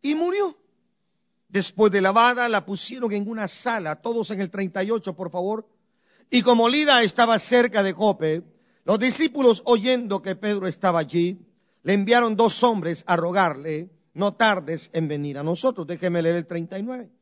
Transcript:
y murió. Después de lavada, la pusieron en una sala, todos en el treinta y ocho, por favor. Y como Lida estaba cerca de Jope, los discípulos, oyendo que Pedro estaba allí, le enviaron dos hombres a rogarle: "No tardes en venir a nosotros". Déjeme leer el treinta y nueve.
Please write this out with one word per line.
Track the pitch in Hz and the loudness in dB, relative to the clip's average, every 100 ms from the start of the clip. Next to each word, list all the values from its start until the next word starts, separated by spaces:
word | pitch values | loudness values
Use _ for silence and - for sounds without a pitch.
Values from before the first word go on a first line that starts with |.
y | 285 | -2
murió. | 311 349 392 392 - _ _ _ _ _ _ _ _ _ | -2 0 0 -2 -4 _ _ _ _ _ _ _ _ _
Después | 202 185 - 214 | -4 -4 2 2
de | 196 | 4
lavada, | 190 208 233 247 240 | 2 4 4 2 0
la | 208 190 | -2 -2
pusieron | 196 - 254 240 | -8 -8 -6 -4
en | 202 208 | -4 -6
una | 226 196 | -6 -8
sala, | - 247 226 160 151 | -8 -6 -6 -6 -8
todos | - 233 220 | -6 -4 -4
en | 196 | -6
el | 190 | -6
treinta | 196 196 190 | -4 -6 -4
y | 196 | -4
ocho, | 226 - 175 | -4 -4 -10
por | 180 | -8
favor. | 180 185 220 - _ _ _ _ _ _ | -6 -4 -6 -10 _ _ _ _ _ _
Y | 247 | 2
como | 240 233 233 | 4 4 4
Lida | 285 302 254 | 4 4 4
estaba | 220 - 233 226 | 4 2 2 2
cerca | - 247 240 208 | 2 2 4 2
de | 196 | -2
Jope, | 170 208 190 156 160 170 _ _ _ | 0 0 0 -2 -2 -6 _ _ _
los | - 208 | -2 0
discípulos, | 254 - 320 285 254 220 | 0 0 -2 4 4 4
oyendo | - 240 226 254 240 196 | 2 2 2 0 -2 -6
que | 196 185 | -6 -6
Pedro | 208 208 185 | -4 -2 -4
estaba | - 190 170 | -2 0 0
allí, | 147 170 175 185 - _ _ _ | 0 0 -2 -4 -16 _ _ _
le | - | -2
enviaron | 202 196 240 233 214 | 0 4 4 4 2
dos | 226 - | 2 4
hombres | 247 214 165 160 - | 2 0 -4 -8 -2
a | 175 | -2
rogarle: | 165 180 175 135 156 156 175 _ _ | 0 0 0 -2 -8 -8 -10 _ _
"No | 151 202 | -4 -4
tardes | 202 220 190 147 160 - | 2 2 2 -4 -8 -6
en | 165 160 | -4 -4
venir | 147 147 139 | -4 -6 -6
a | |
nosotros". | 151 170 262 247 151 | -4 -2 -2 -4 -8
Déjeme | 170 180 170 | -6 -2 0
leer | 165 175 | 0 -2
el | 170 | -4
treinta | 170 170 190 | -8 -8 -10
y | |
nueve. | 220 254 214 _ | -10 -10 -14 _